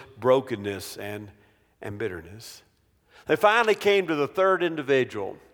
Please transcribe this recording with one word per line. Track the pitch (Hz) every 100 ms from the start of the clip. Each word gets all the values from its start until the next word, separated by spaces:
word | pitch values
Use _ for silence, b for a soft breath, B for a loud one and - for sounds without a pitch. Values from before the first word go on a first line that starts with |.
| B -
brokenness | 120 131 127 110 101 98 - -
and, | 104 104 101 - b b b b
and | 107 104
bitterness. | 110 87 82 110 - - _ _ _ _ b b -
They |
finally | 156 208 226 220
came | 208 202 202 175
to |
the | 151 139
third | 185 190 180
individual, | 175 160 135 135 120 110 95 - _